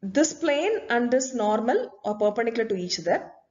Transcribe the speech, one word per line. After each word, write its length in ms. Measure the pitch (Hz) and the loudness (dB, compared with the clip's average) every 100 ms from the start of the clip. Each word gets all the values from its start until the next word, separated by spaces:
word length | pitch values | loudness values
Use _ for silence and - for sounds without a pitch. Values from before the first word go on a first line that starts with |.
This 300 | 196 220 311 | -2 2 2
plane 480 | - 330 285 381 440 - | 2 0 0 0 -2 0
and 220 | 240 240 | 0 2
this 240 | 254 262 | 2 0
normal 580 | 240 208 214 226 349 508 - | -2 0 2 2 0 -2 -6
are 100 | 202 | -6
perpendicular 540 | 208 208 208 233 233 220 | 0 0 2 -2 0 -2
to 60 | |
each 240 | 190 180 - | -2 -2 -4
other. 320 | 170 220 - - _ | 0 -2 -2 -18 _